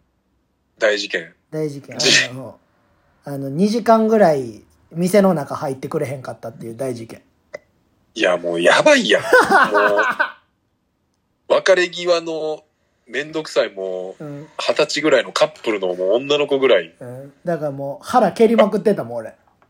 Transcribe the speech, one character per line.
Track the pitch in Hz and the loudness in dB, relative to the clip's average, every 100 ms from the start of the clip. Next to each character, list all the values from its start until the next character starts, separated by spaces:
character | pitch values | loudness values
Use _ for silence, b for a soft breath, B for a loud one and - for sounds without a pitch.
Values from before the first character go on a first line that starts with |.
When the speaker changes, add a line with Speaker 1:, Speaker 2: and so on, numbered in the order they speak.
| _ _ _ _ _ _ _ - | _ _ _ _ _ _ _ -2
Speaker 1:
大 | 110 104 | -2 0
事 | 101 | -4
件。 | 90 80 _ _ | -8 -8 _ _
Speaker 2:
大 | 156 151 | -8 -6
事 | 139 | -8
件。 | - 143 | -14 -4
Speaker 1:
じ | 127 - 127 | 2 2 0
Speaker 2:
あ | |
の、 | 127 117 - _ _ _ _ _ _ | -6 -16 -20 _ _ _ _ _ _
あ | 143 139 | -12 -8
の、 | 139 | -6
二 | 143 208 | 0 0
時 | 233 | 0
間 | 208 226 220 | 2 4 4
ぐ | 220 | 4
ら | 175 143 | 4 4
い | 117 107 _ _ _ | -2 -12 _ _ _
店 | 165 175 202 | -4 2 4
の | 190 | 4
中 | 160 139 135 | 2 -4 -8
入 | 147 | -8
っ | 131 | -8
て | 143 | -6
く | 156 | -6
れ | 131 | -6
へ | 139 | -8
ん | |
か | 127 | -12
っ | 117 | -14
た | 117 | -14
っ | - | -14
て | 113 | -14
い | |
う | 113 | -8
大 | 131 | -8
事 | 113 113 | -8 -12
件。 | - _ _ _ - _ _ _ _ _ | -18 _ _ _ -20 _ _ _ _ _
Speaker 1:
い | - | -2
や、 | 92 87 | -2 0
も | 85 | -4
う | - | 0
や | - - | 2 4
ば | 302 277 | 4 4
い | 202 | 4
や | 196 | 0
ん。 | |
Speaker 2:
<laughs> | - 494 - 370 262 | 4 4 4 4 4
Speaker 1:
も | - 523 311 | 2 2 0
う、 | 262 - 285 - _ _ _ _ _ _ _ _ _ _ - | -2 -2 -6 -8 _ _ _ _ _ _ _ _ _ _ -2
別 | 139 196 180 | 0 4 2
れ | 175 | 2
際 | 170 175 170 | -2 -2 -2
の | 165 160 156 151 _ _ _ _ _ | -2 -6 -6 -8 _ _ _ _ _
め | 120 | -8
ん | 151 | -6
ど | 160 | -8
く | 151 | -4
さ | 147 110 | -2 -2
い、 | |
も | 98 95 92 92 - | -4 -6 -6 -8 -12
う、 | |
Speaker 2:
う | 151 | -14
ん。 | 143 156 - | -14 -16 -8
Speaker 1:
二 | - - | -4 0
十 | 147 | 0
歳 | 151 | 0
ぐ | 151 | 2
ら | 127 | 2
い | |
の | 95 | 2
カ | - 151 | 0 0
ッ | - | -2
プ | 120 | -4
ル | 104 | -2
の | 92 90 | -2 -2
も | 92 | 0
う | |
女 | 120 139 147 | 0 2 0
の | 139 | 0
子 | 135 | 2
ぐ | 131 | 4
ら | 110 | 2
い。 | - - | 0 -14
Speaker 2:
う | 123 | -16
ん。 | 127 139 _ | -16 -18 _
だ | 175 160 | -6 -4
か | 151 | -4
ら | |
も | 135 139 139 | -6 -8 -10
う | - | -2
腹 | 247 190 | 2 2
蹴 | - 220 | 4 4
り | 226 | 6
ま | 202 | 2
く | 208 | 2
っ | |
て | 170 175 | 0 0
た | |
も | 117 120 | -4 -10
ん、 | |
俺。 | 110 - _ _ | -12 -16 _ _